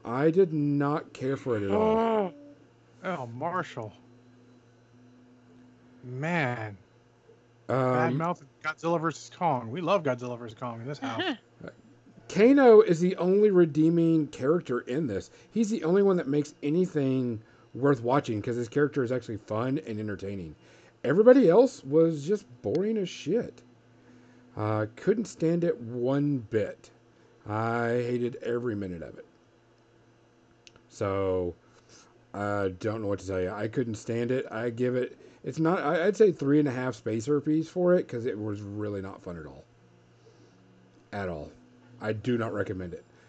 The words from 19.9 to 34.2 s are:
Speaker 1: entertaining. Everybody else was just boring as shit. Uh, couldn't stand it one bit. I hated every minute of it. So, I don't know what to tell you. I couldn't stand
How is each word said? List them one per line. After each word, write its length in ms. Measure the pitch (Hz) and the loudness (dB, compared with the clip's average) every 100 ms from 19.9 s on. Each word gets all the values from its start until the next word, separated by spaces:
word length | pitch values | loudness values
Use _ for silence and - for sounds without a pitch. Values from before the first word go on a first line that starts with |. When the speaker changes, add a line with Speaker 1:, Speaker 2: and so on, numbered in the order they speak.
| 107 | -8
Speaker 1:
entertaining. 560 | 107 95 98 101 80 71 - - - _ | -6 -8 -8 -10 -12 -16 -20 -20 -20 _
Everybody 460 | - 165 220 254 185 | 0 6 8 8 8
else 340 | 190 254 - | 8 6 2
was 400 | 135 151 165 156 143 | 0 4 4 2 -2
just 200 | 208 - 120 | -4 -6 -10
boring 360 | 104 143 208 220 | -2 -2 0 -2
as 120 | 180 | -4
shit. 520 | - - 220 - - - _ _ _ - - - - - - | -6 -4 -2 -4 -10 -20 _ _ _ -20 -20 -20 -20 -16 -6
Uh, 300 | 107 107 110 - | -2 -2 -4 -2
couldn't 300 | - 220 208 | 0 0 -2
stand 380 | - 165 170 | -4 0 0
it 160 | 170 - | 0 -2
one 600 | 117 123 123 139 147 135 107 | -6 -4 -2 0 0 -2 -2
bit. 380 | 110 98 - - _ _ _ _ _ 101 | -2 -2 -6 -20 _ _ _ _ _ -8
I 400 | 107 113 117 117 123 120 | -4 -2 -2 0 -2 -2
hated 300 | 123 120 123 | -2 -4 -6
every 320 | 113 120 120 104 | -4 -4 -4 -4
minute 260 | 95 85 | -6 -8
of 160 | 67 50 | -12 -16
it. 80 | - _ _ _ _ _ _ _ _ _ _ _ _ _ - - _ | -20 _ _ _ _ _ _ _ _ _ _ _ _ _ -20 -20 _
So, 680 | - 101 98 95 92 87 - _ _ _ - - _ _ | -6 -4 -2 0 0 -2 -6 _ _ _ -20 -20 _ _
I 400 | 101 104 101 95 90 | -6 -4 -2 -2 -4
don't 220 | 110 110 | -6 -4
know 60 | 101 | -4
what 120 | 98 | -4
to 80 | 95 | -4
tell 140 | 92 | -4
you. 80 | 90 | -4
I 180 | 104 107 | -4 -6
couldn't 280 | 135 117 107 | -4 -4 -6
stand 340 | - 117 | -6 -4